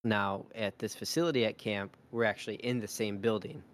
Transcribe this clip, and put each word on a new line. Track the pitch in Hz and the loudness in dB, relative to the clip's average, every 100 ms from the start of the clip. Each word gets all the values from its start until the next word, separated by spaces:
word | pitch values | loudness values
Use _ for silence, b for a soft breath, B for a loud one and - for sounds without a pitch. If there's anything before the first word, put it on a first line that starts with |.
Now, | 117 104 101 98 - | 4 4 2 -2 -6
at | 113 104 - | -4 -4 -2
this | 110 | -8
facility | - - 160 170 135 110 | -6 -2 2 2 4 2
at | - | 0
camp, | 113 101 98 - - | -2 -2 -4 -10 -8
we're | 117 | 2
actually | 110 101 - 104 | 2 2 -6 -4
in | 123 123 | -2 -2
the | 104 | -2
same | - 107 101 | -2 -2 2
building. | 113 107 - 151 - | 2 0 -2 -12 -16